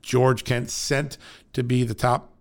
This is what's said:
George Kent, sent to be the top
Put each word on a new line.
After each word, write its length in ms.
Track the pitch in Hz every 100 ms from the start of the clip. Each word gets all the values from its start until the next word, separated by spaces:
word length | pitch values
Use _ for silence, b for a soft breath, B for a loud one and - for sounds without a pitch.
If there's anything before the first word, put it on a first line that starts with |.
George 440 | - 127 131 123 -
Kent, 240 | 123 117
sent 480 | - - 139 147 - B B B
to 100 | -
be 220 | 123 127
the 100 | 117
top 380 | 110 127 127 - _